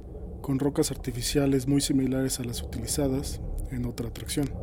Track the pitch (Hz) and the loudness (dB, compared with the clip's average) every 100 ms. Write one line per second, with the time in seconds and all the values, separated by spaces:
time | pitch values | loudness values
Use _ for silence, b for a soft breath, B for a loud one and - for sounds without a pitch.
0 | - - - - - 131 139 151 147 - | -12 -10 -10 -8 -2 2 2 4 2 0
1 | - 120 113 147 139 135 127 143 - 135 | -4 -4 0 4 4 4 4 4 4 4
2 | 127 131 131 127 120 - - 113 110 - | 4 2 0 -2 -4 -4 -6 -6 -2 0
3 | 139 135 - - - - - 123 120 110 | 2 2 -2 -4 -4 -4 -4 -4 -4 -4
4 | 117 - - 151 135 - | -6 -6 -4 -2 -2 -2